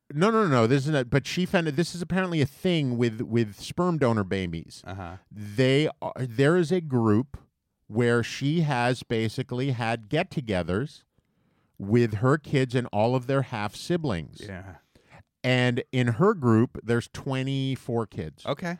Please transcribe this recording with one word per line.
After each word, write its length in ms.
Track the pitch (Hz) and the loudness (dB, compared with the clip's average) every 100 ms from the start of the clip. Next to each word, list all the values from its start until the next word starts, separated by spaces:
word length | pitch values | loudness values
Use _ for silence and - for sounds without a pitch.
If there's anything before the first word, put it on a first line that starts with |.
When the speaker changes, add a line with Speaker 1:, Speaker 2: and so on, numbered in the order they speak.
| - | -8
Speaker 1:
no, 200 | 143 208 | 0 2
no, 140 | 220 | 4
no, 40 | 196 | 4
no, 180 | 127 113 | 4 4
this 200 | 139 139 | 4 2
is 60 | |
not, 180 | 147 123 | -2 0
but 160 | 139 - | -2 0
she 180 | 180 | -2
found 220 | 180 190 160 | 0 0 0
that 100 | 139 | -2
this 180 | 170 | -2
is 60 | 175 | -4
apparently 400 | 175 185 185 160 | -4 -2 0 0
a 60 | 131 | 0
thing 500 | - 185 165 135 120 | 0 0 2 0 2
with, 240 | 120 110 | 0 0
with 400 | 113 117 107 98 | 0 0 0 -4
sperm 380 | - - 180 160 | -8 -2 0 2
donor 260 | 123 113 | 2 2
babies. 580 | 92 98 90 82 - - - | 0 -2 -2 -6 -10 -16 -14
Speaker 2:
Uh-huh. 300 | 95 87 92 - | -12 -12 -14 -16
Speaker 1:
They 600 | 104 104 104 127 135 156 - | -14 -6 0 2 4 0 -2
are, 140 | - - | -8 -6
there 400 | 127 113 139 180 | -4 2 4 4
is 160 | 151 | 2
a 80 | 180 | -2
group 560 | 156 123 113 104 139 - _ _ _ _ - | 0 2 4 4 2 -8 _ _ _ _ -6
where 340 | 107 120 120 | 0 2 2
she 400 | 117 - 139 170 | 0 -2 0 0
has 400 | 151 123 120 131 | 0 0 0 -2
basically 720 | - 113 110 - 127 123 139 | -2 -2 -2 -4 -6 -4 -2
had 360 | 120 113 117 104 | -2 -2 -4 -2
get-togethers 920 | 151 185 165 113 92 85 95 147 - _ _ _ _ _ _ _ - | -2 -2 -4 -2 -2 0 -2 -4 -10 _ _ _ _ _ _ _ -10
with 360 | 98 120 117 | 2 2 4
her 240 | 101 127 156 | 2 2 2
kids 360 | - 127 131 | 0 -2 0
and 140 | 127 120 | -2 -2
all 240 | 104 113 | 0 2
of 120 | 127 123 | 0 0
their 160 | 135 | -2
half-siblings. 1000 | 131 110 104 - - 175 151 87 71 - 104 | -2 -6 -8 -8 -4 -2 -2 -4 -6 -12 -14
Speaker 2:
Yeah. 280 | 92 92 85 _ _ _ - _ _ | -12 -14 -20 _ _ _ -20 _ _
Speaker 1:
And 380 | 127 127 123 120 - | 0 2 2 0 -2
in 140 | 131 120 | 0 0
her 260 | 113 196 | 2 2
group, 440 | 202 123 110 123 - | 4 4 6 4 -2
there's 260 | 107 117 - | -2 -2 -4
twenty-four 960 | - 139 131 135 135 135 127 - 117 107 | -10 -6 -4 -2 -2 -2 -4 -4 -4 -4
kids. 380 | - 78 - - | -8 -10 -10 -8
Speaker 2:
Okay. 320 | 139 175 | -6 -8